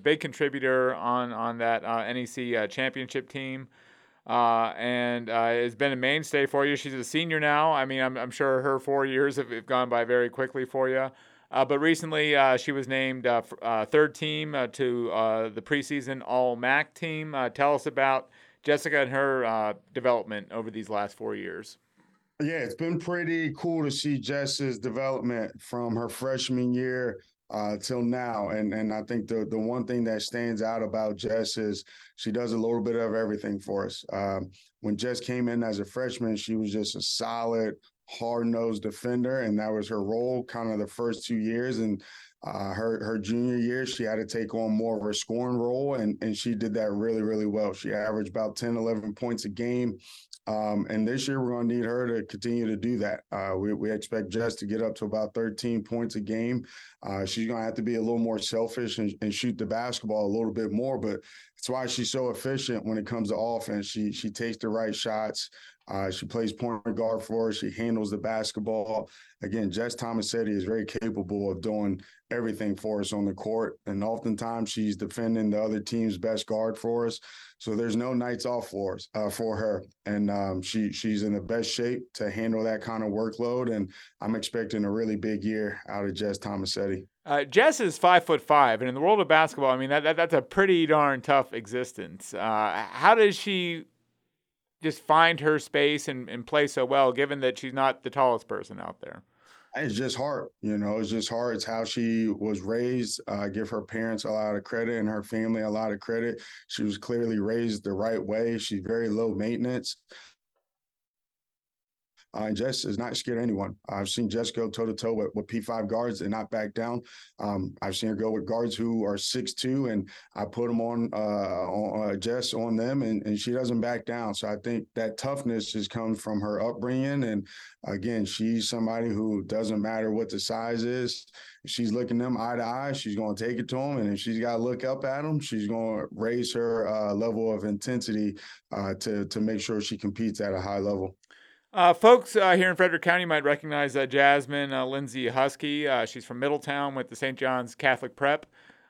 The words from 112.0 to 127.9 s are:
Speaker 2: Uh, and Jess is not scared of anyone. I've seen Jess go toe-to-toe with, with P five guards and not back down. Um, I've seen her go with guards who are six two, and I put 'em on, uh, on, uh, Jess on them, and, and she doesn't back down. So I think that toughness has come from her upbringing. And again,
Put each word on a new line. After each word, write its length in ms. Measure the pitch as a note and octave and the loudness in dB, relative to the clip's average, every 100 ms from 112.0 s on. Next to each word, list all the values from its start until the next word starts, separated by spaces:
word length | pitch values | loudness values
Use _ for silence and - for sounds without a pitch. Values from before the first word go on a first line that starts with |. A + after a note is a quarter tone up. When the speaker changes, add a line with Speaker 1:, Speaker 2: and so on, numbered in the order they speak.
| _ _ _ A2 | _ _ _ -6
Speaker 2:
Uh, 100 | G#2+ | -4
and 120 | G#2 | -2
Jess 260 | C3 B2 | -2 -2
is 140 | - G#2 | -4 -4
not 180 | A#2+ A#2+ | -4 -6
scared 220 | - A#2 | -4 -2
of 60 | |
anyone. 320 | A#2 G2 G2 G2 - | 0 0 -2 -6 -8
I've 200 | G2 G2 | -4 -4
seen 180 | - A2 | -2 -2
Jess 220 | A2 A#2 | 0 -2
go 180 | - A2 | -2 -4
toe-to-toe 460 | A2+ A2+ G#2 A2+ | -2 -4 -2 -2
with, 140 | A2 G#2 G#2+ | 0 -2 -4
with 100 | G2+ | -4
P 160 | A#2 | -4
five 260 | G2+ A2+ G2+ | -2 -4 -2
guards 340 | A2+ A#2+ G2 | 0 -2 -2
and 100 | G2+ | -4
not 180 | G#2+ - | -4 -4
back 240 | A2 G#2 | -4 -4
down. 300 | A2+ A2+ A#2+ - - - - | -4 -4 -4 -8 -20 -20 -8
Um, 380 | G#2 G2 F#2+ - | -4 -2 -4 -4
I've 160 | G2+ F#2 | -6 -2
seen 140 | A2 | -2
her 60 | G#2 | 0
go 160 | A2 | 0
with 160 | G#2+ F2+ | -2 -2
guards 280 | A#2 A#2+ G#2 | 0 0 0
who 300 | A#2 A2+ G#2 | 0 2 0
are 140 | G2+ | 0
six 340 | - B2+ B2 | -2 -4 -4
two, 320 | - B2+ C3+ B2+ | -4 -2 0 2
and 240 | G#2+ F#2+ - - G#2 | 0 -2 -10 -14 -8
I 100 | G#2 | -6
put 260 | A#2 A#2+ | -2 0
'em 100 | A#2 | 0
on, 300 | A2+ A#2 A#2 | 0 0 -2
uh, 40 | G#2+ | 0
on, 920 | G#2+ G#2 F#2+ F2+ F2+ F#2+ G#2+ G#2+ G#2 | 0 0 0 0 -2 -2 -2 0 -2
uh, 60 | G2+ | -2
Jess 400 | A2+ B2 A#2+ A2+ | 0 -2 -2 -2
on 200 | A#2 A2+ | 0 0
them, 280 | A#2+ C#3 | 2 0
and, 200 | A2+ G#2+ G#2+ | 2 0 0
and 100 | G#2 | -2
she 140 | B2 | 0
doesn't 300 | B2 B2 A#2 | 0 2 2
back 240 | A#2+ A#2 - | 0 -2 -4
down. 280 | A#2 A2 | -4 -4
So 140 | G#2+ G#2+ | -4 -4
I 80 | G#2 | -4
think 240 | A#2+ A#2 - A#2 | -2 -4 -4 -2
that 240 | A2 G#2 | -2 -2
toughness 540 | C3+ C#3 B2 A2+ G#2 | -4 -2 0 -2 -2
has 140 | A2 G#2 | -4 -4
come 280 | A#2 A2+ G#2+ | -2 -2 -2
from 260 | A2 G#2+ | -2 -2
her 180 | G#2 G#2 | -2 0
upbringing. 640 | A2+ A#2 B2 C3 C#3 C#3+ | -2 -2 -2 0 0 0
And 240 | A#2+ G#2 F#2+ - - - | 0 0 -4 -14 -20 -14
again, 400 | - | -6